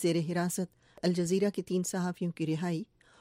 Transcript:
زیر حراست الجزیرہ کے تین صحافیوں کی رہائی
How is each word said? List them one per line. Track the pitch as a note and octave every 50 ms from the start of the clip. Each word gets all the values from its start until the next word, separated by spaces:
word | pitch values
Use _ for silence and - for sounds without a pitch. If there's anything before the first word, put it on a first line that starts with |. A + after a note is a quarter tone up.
| -
زیر | F3 E3
حراست | E3+ D#3+ D#3+ F3 F3 F3 F3+ - - F#3 - _ _ _ _ _ - -
الجزیرہ | F3+ F3+ F3 F3 E3 F#3 F#3+ G3+ G3+
کے | F#3+ - F3+
تین | - F3+ F3+ F3+
صحافیوں | - - F#3+ F3 F3+ F3 - F#3 F3 E3+
کی | - D#3+
رہائی | D#3 D#3 D#3 F3 F3 E3+ D#3 A3 - _ _ _ _ - -